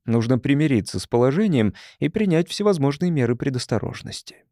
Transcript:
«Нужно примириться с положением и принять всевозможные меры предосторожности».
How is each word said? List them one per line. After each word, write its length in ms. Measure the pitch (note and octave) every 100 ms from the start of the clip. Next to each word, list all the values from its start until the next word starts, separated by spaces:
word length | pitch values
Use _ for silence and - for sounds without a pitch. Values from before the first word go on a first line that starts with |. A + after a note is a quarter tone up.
| -
«Нужно 340 | A#2 A2+ B2+
примириться 600 | C#3 C#3+ D#3 A#2+ - -
с 80 | -
положением 680 | A#2+ B2 D3+ A3 C#3 G#2+ - - -
и 80 | D3
принять 420 | A3 G#3 D#3+ F3
всевозможные 640 | - G#3 F3+ C#3 C#3+ F3+
меры 240 | D#3 A#2 A#2+
предосторожности». 1120 | C#3+ B2+ - A2+ - - - - - - _